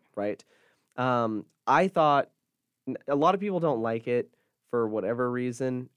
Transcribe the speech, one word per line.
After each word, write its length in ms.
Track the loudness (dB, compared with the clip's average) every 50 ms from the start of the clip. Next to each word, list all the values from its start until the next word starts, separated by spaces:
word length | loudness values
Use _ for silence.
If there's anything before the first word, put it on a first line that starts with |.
| _ _ -6
Right? 280 | -4 -4 -4 -4 -6 -10 _ _ _ _ _ _ _ _ _ -6 -4
Um, 480 | -2 0 2 0 0 0 -2 -4 -8 _ _ _ 0 2
I 220 | 4 4 4 2
thought, 420 | 2 2 4 4 4 2 0 -2 _ _ _ _ _ _ _ _ _ _ -10 -10
n-, 100 | -10 -8 -4 -2
a 80 | 0
lot 200 | 2 4 2 2
of 60 | 2
people 180 | -2 -2 -2 0
don't 240 | 0 0 0 0 0
like 240 | -2 -4 -4 -2 -2
it 260 | -2 -2 -2 -4 _ _ _ _ _ _ _ -4
for 160 | -2 -2 0 0
whatever 420 | -2 -2 -2 -2 0 0 0 -2
reason. 600 | -2 -2 -4 -4 -4 -2 -2 -2 -2 -4 -6 -10 _